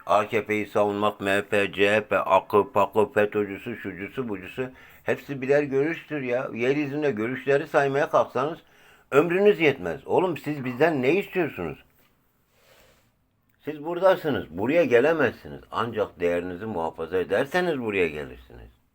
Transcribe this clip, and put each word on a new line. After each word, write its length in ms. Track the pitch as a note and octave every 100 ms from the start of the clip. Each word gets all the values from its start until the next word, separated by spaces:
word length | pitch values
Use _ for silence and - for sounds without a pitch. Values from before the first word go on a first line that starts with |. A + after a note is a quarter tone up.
| -
A 220 | G2+ G#2+
K 180 | A2+ G2
P'yi 200 | G#2+ G2
savunmak, 560 | A2 G#2 G2+ G#2 -
M 100 | G2
H 140 | G2 G2+
P, 260 | G#2+ G2
C 240 | E2+ G2+ G#2+
H 120 | -
P, 120 | G2
akıl, 520 | - F#2 - G#2 G2
pakıl, 420 | G#2 G2 A2 G#2
fetö'cüsü, 640 | G#2+ G#2 G#2+ G2+ G2 B2 G#2
şucusu, 520 | G2+ F2 G2 - A#2+
bucusu, 400 | F#2+ F2+ - B2+ - - -
hepsi 380 | - B2+ - C#3
birer 220 | B2+ C#3+
görüştür 580 | D3 C3+ D3+ E3 - D3+
ya. 280 | B2+ B2 -
Yeryüzünde 580 | A2 B2 C#3 C#3+ C#3+ D3+
görüşleri 560 | G#2 A2+ C3 C#3 C#3 D#3
saymaya 420 | D#3 C#3 C#3 D#3
kalksanız 500 | C#3+ A2+ A#2+ C#3+ E3 _ _ _ _ -
ömrünüz 480 | C3 E3+ F3+ G#3 D#3+
yetmez. 480 | D#3 A2+ F2 D2 -
Oğlum 300 | A#2 F3+ D3+
siz 280 | - D3 B2+
bizden 360 | A#2+ D#3+ D3
ne 120 | B2
istiyorsunuz? 720 | F3+ G3 F#3 D3+ - E2 C#2 _ _ _ _ _ _ _ _ _ _ _ _ _ _ _ _ _ _ -
Siz 200 | D3+ D3+
buradasınız, 600 | E3+ F#3 F#3 D#3 A2 F2
buraya 360 | E2 A2+ E3 C#3+
gelemezsiniz. 760 | A#2 C#3 E3 B2 - D2+ C#2+ -
Ancak 480 | E2+ A#2 G#2 F#2+ -
değerinizi 460 | F2 F2 F2+ F2+ A2
muhafaza 520 | F2+ D#2+ - E2 F2+
ederseniz 640 | E2 G2+ C3+ F3+ F3+ C#3+
buraya 280 | A2+ G2 E2+
gelirsiniz. 600 | D2+ C2+ B1+ - A#1+ A1 _ _